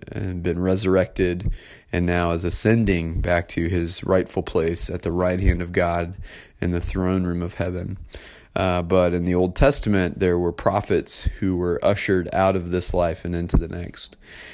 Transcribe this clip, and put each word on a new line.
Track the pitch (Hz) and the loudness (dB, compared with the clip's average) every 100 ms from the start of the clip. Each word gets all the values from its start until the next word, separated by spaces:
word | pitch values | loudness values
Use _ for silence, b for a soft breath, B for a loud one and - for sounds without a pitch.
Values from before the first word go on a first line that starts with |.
| - | -12
and | - 95 90 | -8 -6 -4
been | 87 85 | -4 0
resurrected, | 92 92 92 92 90 - 90 90 98 B B B B | 2 2 4 2 2 0 -2 0 -4 B B B B
and | 87 87 | 0 2
now | 87 85 | 2 0
is | 85 87 | 0 0
ascending | - 110 117 101 90 82 87 | 2 4 4 4 0 0 -2
back | 90 87 - | 0 0 0
to | 85 85 | -4 -2
his | 90 85 - | 0 -2 -4
rightful | - 92 - 95 | 0 0 2 -4
place | - 85 82 85 - | -2 0 0 0 -2
at | 90 | -4
the | 87 | -2
right | 87 90 92 | 0 0 2
hand | 95 87 | 2 2
of | 87 | 0
God | 90 87 85 87 95 B B B - | 0 0 0 -4 -8 B B B -6
in | 90 | -2
the | 85 | -2
throne | - 92 92 95 90 | -2 -2 0 2 0
room | 87 | -2
of | 87 - | -4 -4
heaven. | 90 90 95 98 - B B B B 92 | -4 -4 -8 -10 -14 B B B B -2
Uh, | 92 87 | 0 0
but | 85 92 87 | 2 4 4
in | 87 87 | 2 2
the | 90 | 2
Old | 90 - | 2 4
Testament, | 139 - 107 101 90 - | 4 4 2 2 0 2
there | 92 87 | 2 2
were | 87 | 0
prophets | - - 98 - 90 - - - - | 0 0 0 0 -2 0 -2 -2 -2
who | 98 87 | -2 0
were | 90 85 | -2 0
ushered | 90 101 - 92 85 | 0 0 0 0 0
out | 92 95 95 | 2 2 2
of | 87 | -2
this | 90 - | -2 0
life | 90 85 82 87 | 0 0 -2 -4
and | 87 | -4
into | 85 87 | 2 2
the | 82 | 2
next. | 87 87 - - - B B B | -6 -8 -6 -6 -8 B B B